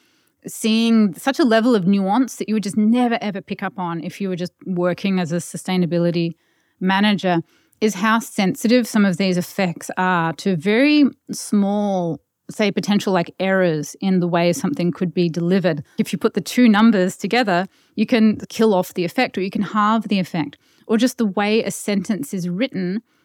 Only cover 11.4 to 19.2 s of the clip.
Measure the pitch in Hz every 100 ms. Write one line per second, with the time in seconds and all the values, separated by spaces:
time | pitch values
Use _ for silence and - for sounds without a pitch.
11.4 | - 208 196 208 208 190 170 - - _
12.4 | - - 208 202 180 208 - 185 170 -
13.4 | 190 190 180 156 147 - 196 185 170 170
14.4 | 175 170 190 - 175 170 180 180 175 160
15.4 | 170 190 180 147 - - - 175 220 214
16.4 | - - 247 202 220 202 185 - 190 233
17.4 | 220 175 190 _ _ - 214 233 220 208
18.4 | - - 220 185 180 - 170 -